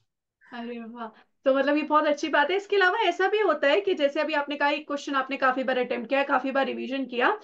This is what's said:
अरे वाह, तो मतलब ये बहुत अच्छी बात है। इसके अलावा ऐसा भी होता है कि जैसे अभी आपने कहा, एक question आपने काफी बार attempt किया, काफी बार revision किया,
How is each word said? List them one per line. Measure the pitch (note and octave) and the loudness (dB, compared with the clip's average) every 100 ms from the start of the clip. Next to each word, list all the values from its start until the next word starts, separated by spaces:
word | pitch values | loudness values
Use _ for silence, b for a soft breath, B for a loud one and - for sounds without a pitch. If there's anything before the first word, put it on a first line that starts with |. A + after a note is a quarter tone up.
| _ _ _ _ _ | _ _ _ _ _
अरे | A#3+ A#3 A#3+ | -12 -10 -10
वाह, | A3+ A#3+ A3+ b _ _ C#4 | -12 -14 -14 b _ _ 2
तो | C4+ | 2
मतलब | C4+ D4 | 2 0
ये | |
बहुत | D4+ D4+ D#4 | 2 2 2
अच्छी | D4 D#4+ | 0 0
बात | D4+ C#4+ | 2 2
है। | F#4+ | 0
इसके | - G4+ | 0 2
अलावा | F#4 G#4+ | 2 2
ऐसा | F4+ F4 F#4+ | 0 2 0
भी | G#4+ | 2
होता | G4+ D#4+ C#4 | 2 2 2
है | D#4+ | 2
कि | G4+ | 2
जैसे | D#4 C#4 D#4 | 2 0 0
अभी | D4+ | -2
आपने | D4+ C#4+ C#4+ | -2 -4 -2
कहा, | C#4+ | 0
एक | D4+ D4+ | -2 -4
question | C#4+ - C#4 | -8 -4 -4
आपने | C4 C4+ | -2 0
काफी | C4+ B3+ | 0 2
बार | B3+ B3+ | 0 -2
attempt | B3 A#3+ A3 | -2 -4 -2
किया, | C4+ | 0
काफी | C#4 C4+ C4 | 0 0 0
बार | C4 C4 | 0 -2
revision | A#3 A#3 C4+ C4 | -4 -6 -6 -4
किया, | A#3+ C4+ G#4 | 0 0 0